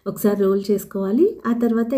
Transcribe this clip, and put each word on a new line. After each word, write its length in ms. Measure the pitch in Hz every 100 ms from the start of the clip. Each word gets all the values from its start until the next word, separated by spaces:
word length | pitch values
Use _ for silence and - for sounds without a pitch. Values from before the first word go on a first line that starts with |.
| 202
ఒకసారి 340 | - 208 202
రోల్ 200 | 190 196
చేసుకోవాలి. 640 | 196 196 - 196 190 240 403 - 226
ఆ 80 |
తర్వాత 400 | 233 233 226 233